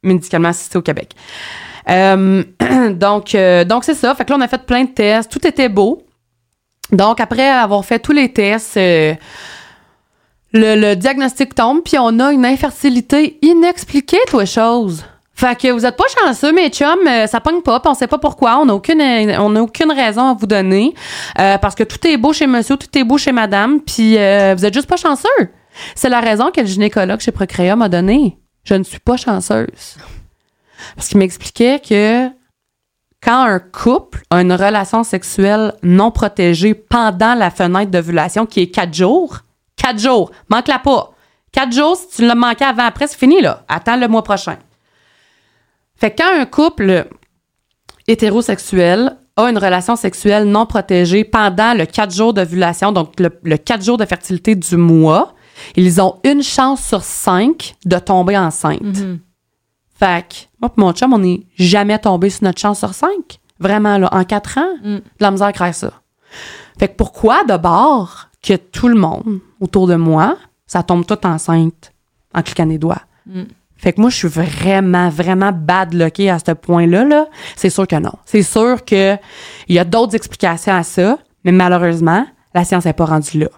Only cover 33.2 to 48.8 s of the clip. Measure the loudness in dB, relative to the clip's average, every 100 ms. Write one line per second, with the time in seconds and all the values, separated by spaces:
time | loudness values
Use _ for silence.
33.2 | 0 2 2 0 -6 -2 0 0 -4 -16
34.2 | 0 2 2 2 0 0 -2 -2 -2 -6
35.2 | -6 -2 0 2 -2 -2 2 4 4 0
36.2 | -4 0 0 2 0 0 _ 0 0 0
37.2 | 0 2 -2 -2 -2 0 0 -2 -2 -2
38.2 | -2 -4 -2 -2 -2 -2 -6 0 2 2
39.2 | -2 -10 _ _ _ -6 -4 0 0 0
40.2 | -2 -8 _ -2 0 -2 2 0 -2 _
41.2 | _ _ _ -4 -2 0 0 -2 -6 0
42.2 | 2 2 0 0 -2 0 -2 -2 -8 0
43.2 | 4 4 2 -4 -8 -6 -2 -2 0 0
44.2 | 0 -4 -4 -12 _ _ _ _ _ _
45.2 | _ _ _ _ _ _ _ _ -4 0
46.2 | 0 0 0 0 0 0 0 0 -2 -16
47.2 | _ _ _ _ _ _ -20 _ -2 0
48.2 | 2 0 -2 -6 -2 0